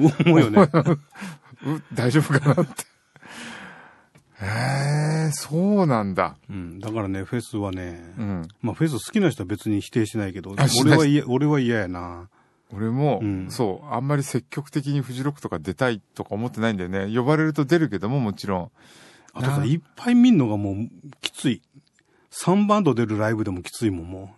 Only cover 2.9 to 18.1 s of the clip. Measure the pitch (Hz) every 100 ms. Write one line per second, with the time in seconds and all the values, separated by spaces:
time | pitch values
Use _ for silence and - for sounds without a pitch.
2.9 | _ _ _ - - - - - - -
3.9 | _ _ _ _ - 98 113 127 139 139
4.9 | 147 151 160 160 147 - 156 196 208 170
5.9 | 117 101 92 85 - - 98 85 87 110
6.9 | 110 98 95 95 120 - 107 101 92 87
7.9 | 85 85 92 107 92 82 - 117 85 160
8.9 | 120 - 220 180 113 92 101 110 101 -
9.9 | 120 107 110 98 92 95 98 139 120 143
10.9 | 151 147 147 - 127 147 147 120 113 92
11.9 | 90 87 87 92 _ _ _ - 98 110
12.9 | 123 147 104 107 95 92 - 110 92 -
13.9 | 113 139 147 135 123 - - 143 156 135
14.9 | 143 117 123 139 143 107 87 78 - 127
15.9 | 107 _ - 98 104 120 110 113 101 90
16.9 | 95 98 117 123 156 156 151 135 170 147
17.9 | 98 101